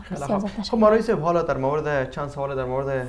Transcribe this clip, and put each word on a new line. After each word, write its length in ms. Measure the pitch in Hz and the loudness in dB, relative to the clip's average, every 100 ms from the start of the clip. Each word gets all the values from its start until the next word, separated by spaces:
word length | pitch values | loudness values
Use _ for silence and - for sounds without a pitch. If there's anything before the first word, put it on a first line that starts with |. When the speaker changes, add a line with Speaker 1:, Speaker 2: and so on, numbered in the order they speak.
Speaker 1:
خیلی 180 | - 185 | -6 -6
Speaker 2:
بسیار 180 | 139 202 | -2 -2
Speaker 1:
خوب. 100 | 202 | -2
Speaker 2:
زیاد 120 | 220 | -6
تشکر. 100 | 196 | -2
Speaker 1:
خب 60 | 226 | 4
مولوی 240 | 214 220 | 6 6
صاحب، 200 | 220 175 | 4 0
حالا 200 | 160 170 | 2 2
در 160 | 160 131 | 0 0
مورد، 520 | 131 151 151 143 131 | 0 0 0 0 -2
چند 180 | 156 143 | -6 -8
سوال 260 | 143 139 135 | -6 -4 -4
در 100 | 127 | -2
مورد 420 | 131 139 131 | -2 -2 -2